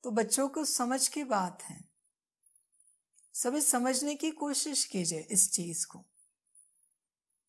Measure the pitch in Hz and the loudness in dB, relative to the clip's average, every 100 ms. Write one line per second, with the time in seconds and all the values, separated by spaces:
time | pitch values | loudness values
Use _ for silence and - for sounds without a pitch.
0 | 254 220 214 - 277 277 294 - 240 262 | -2 0 2 2 2 0 0 0 0 2
1 | - - 277 214 180 180 - - - _ | 0 -2 0 0 0 -4 -16 -16 -18 _
2 | _ _ _ _ _ _ _ _ _ _ | _ _ _ _ _ _ _ _ _ _
3 | _ _ _ - 247 285 294 254 247 254 | _ _ _ -4 -2 2 4 4 4 0
4 | 285 294 320 311 294 277 - 277 - 196 | 0 -2 -4 -2 -2 -2 -2 -2 -2 -2
5 | 165 165 156 202 - - 170 165 - - | -2 -2 -2 2 4 2 -4 -4 -6 -8
6 | - _ _ _ _ _ _ _ _ _ | -20 _ _ _ _ _ _ _ _ _
7 | _ _ _ _ | _ _ _ _